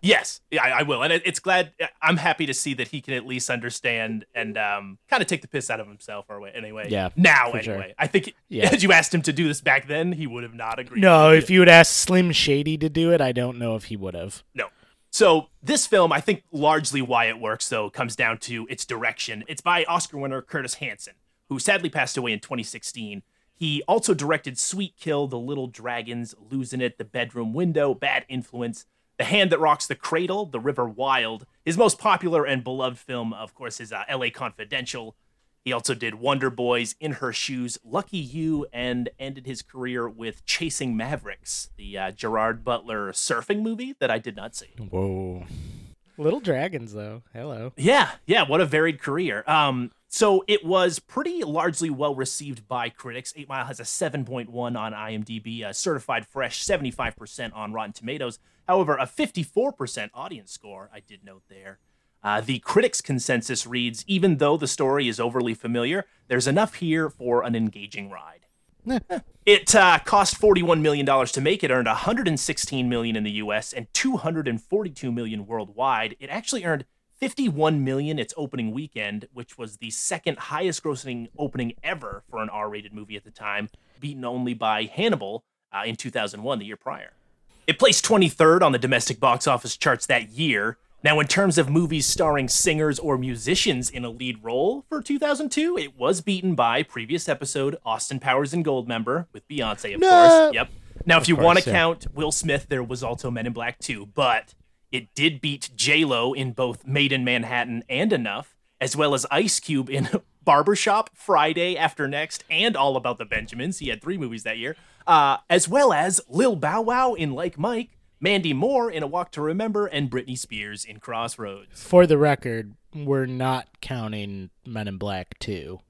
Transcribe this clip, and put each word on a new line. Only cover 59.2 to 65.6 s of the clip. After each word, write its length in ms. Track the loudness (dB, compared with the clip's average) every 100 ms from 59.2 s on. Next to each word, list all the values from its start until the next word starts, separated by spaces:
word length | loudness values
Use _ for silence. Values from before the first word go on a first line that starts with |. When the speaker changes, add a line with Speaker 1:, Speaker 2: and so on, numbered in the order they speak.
| -4 -4 -4 -2 -2
Speaker 1:
percent 400 | -4 -10 -8 -10
audience 380 | -12 -16 -16 -18
score, 360 | -20 -18 -18 -18
I 60 | -20
did 240 | _ -20
note 180 | -20 -20 _
there. 300 | -20 -20 -20 _ _ _ _
Uh, 180 | -2 -2
the 160 | 0 -6
critics' 420 | 2 4 4 0
consensus 680 | -4 -4 0 -2 0 -6 -4
reads, 380 | -4 -4 -6 -2
"Even 300 | 2 4 4
though 220 | 4 2
the 100 | 0
story 400 | 0 2 2 0
is 100 | 0
overly 360 | -2 0 -2
familiar, 500 | -2